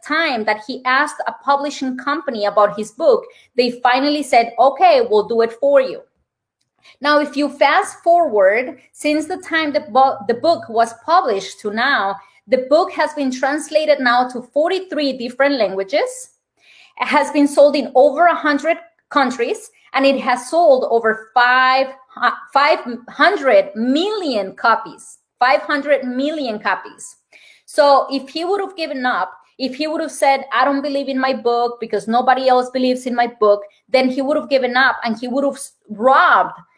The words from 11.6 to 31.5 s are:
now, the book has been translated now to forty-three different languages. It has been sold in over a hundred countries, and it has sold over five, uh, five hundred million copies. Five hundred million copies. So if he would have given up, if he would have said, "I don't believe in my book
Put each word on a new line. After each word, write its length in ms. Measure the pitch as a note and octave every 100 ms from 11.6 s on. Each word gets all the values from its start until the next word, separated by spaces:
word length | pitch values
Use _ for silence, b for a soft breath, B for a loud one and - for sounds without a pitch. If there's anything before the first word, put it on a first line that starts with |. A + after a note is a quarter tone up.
| G#3
now, 440 | G#3+ C4 B3+ G3 G3 B B -
the 180 | B3+ B3+
book 220 | D#4 F#4+
has 200 | - D4+
been 160 | D4 C4+
translated 680 | B3+ C4+ D4+ - D#4 D4+ C#4
now 280 | B3+ B3 B3+
to 120 | B3
forty-three 720 | - C#4+ E4 F#4+ F#4 D4+ C#4+ C4
different 360 | A#3+ - C#4 C#4
languages. 760 | G3 F#3+ G3 D4+ B4+ B4+ - _ _ _ b b b b
It 60 | A#3+
has 240 | C#4 C#4
been 180 | D4+ C#4+
sold 280 | - C#4+ C#4+
in 160 | A3+
over 320 | B3+ C#4+ C#4 E4+
a 100 | D#4
hundred 420 | D4+ C#4+ D#4 E4 - _ _
countries, 600 | C#4+ B3+ B3+ A#3+ G#4+ - b b
and 140 | C4 C#4
it 120 | B3+
has 300 | C4 B3+ -
sold 380 | E4 E4+ C4 -
over 400 | A#3 A3 G#3+ - B3
five, 580 | B3 B3+ C4 C4 C4 - _ -
uh, 140 | A#3+ - -
five 280 | C#4 D4 - A#3+ A#3 -
hundred 680 | - D#4+ G4+ C4+ G3 F#3+ G#3+
million 800 | B3 C#4+ G4+ G#4+ D#4+ A3 F#3+ -
copies. 640 | A#3+ A3 E3 - - - _ -
Five 240 | B3+ D4+
hundred 420 | - C#4+ C#4+ C4+
million 540 | B3+ B3 C#4+ D#4 B3+ G#3
copies. 600 | G#3 F#3 - - - _ _ b b b b
So 420 | - C#4+ C4 -
if 180 | C4+ C4+
he 160 | D#4+ F4
would 140 | G4
have 160 | G4 -
given 300 | D#4 C4+ B3
up, 260 | G3 - - b b
if 160 | B3+ C4
he 100 | D#4
would 160 | D#4+
have 100 | D#4
said, 340 | - C#4 C#4 -
"I 140 | A3+ C#4
don't 160 | C#4
believe 260 | C#4+ C#4 C4+
in 120 | C4
my 140 | C4+
book 460 | B3+ A#3+